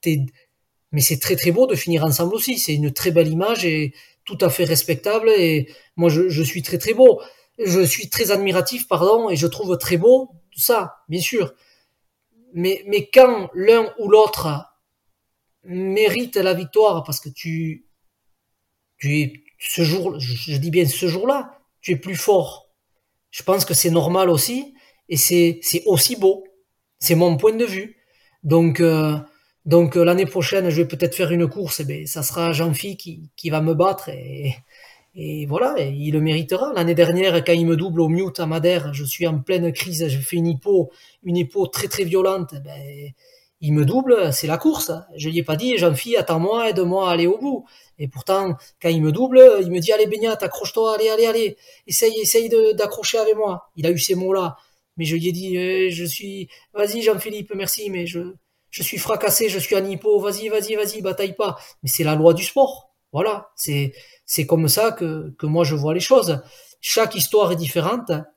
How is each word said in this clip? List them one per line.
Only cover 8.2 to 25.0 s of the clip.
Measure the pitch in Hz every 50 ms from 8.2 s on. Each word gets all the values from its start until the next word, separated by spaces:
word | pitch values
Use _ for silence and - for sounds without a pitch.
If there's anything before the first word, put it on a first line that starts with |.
| 233 185
admiratif, | 202 190 196 196 180 185 - 262 254 247 - -
pardon, | 196 156 170 190 214 233 233 214
et | 185 147
je | 156 170
trouve | - - 214 185 185 -
très | - - 180
beau | 165 175 226 254 262 262 - - - _ _ _ -
ça, | - - 240 220 185 165 - _ _ _
bien | 151 180
sûr. | 170 - - 233 185 139 - _ _ _ _ _ _ _ _ _ _ _ _ _ _ _ _ _ 233 _ -
Mais, | 170 175 185 196 - 196 202
mais | 202 208 202 - -
quand | 262 262 247 240 214 190 - -
l'un | 175 190 208 226 233 226 208 - -
ou | 220 202
l'autre | 202 214 214 208 214 - - 160 147 143 165 - _ _ _ _ _ _ _ _ _ _ _ _ _ _ _ _ _ _ _
mérite | 180 180 180 190 190 190 208 214 208 180 233 247 240 - 202
la | 185 190 185
victoire | 165 185 147 - 214 214 214 165 165 147
parce | - 143 -
que | - 147
tu, | 135 - - 165 160 160 165 160 156 - _ _ _ _ _ _ _ _ _ _ _ _ _ _ _ _ _ _ _ _ _ _ _ _
tu | - 143 143 151
es | 147 139 - - _ _ _ _
ce | - - - - 170
jour, | 156 160 190 175 190 151 -
je, | 131 120 123
je | 120 - 165 151 139
dis | 139 170
bien | 156 180 175
ce | 143 - - 185 175
jour-là, | 160 185 196 247 277 285 269 - - _ _ _ _ _
tu | _ -
es | 185 135
plus | - 185 190
fort. | 151 - - 202 190 160 - - - _ _ _ _ _ _ _ _ _ _ _ _ _ _
Je | - - -
pense | - 185 196 135
que | - 175
c'est | - - 175
normal | 165 170 147 156 175 185 190 180
aussi, | 170 147 - - 240 254 285 285 - _ _ _ _ _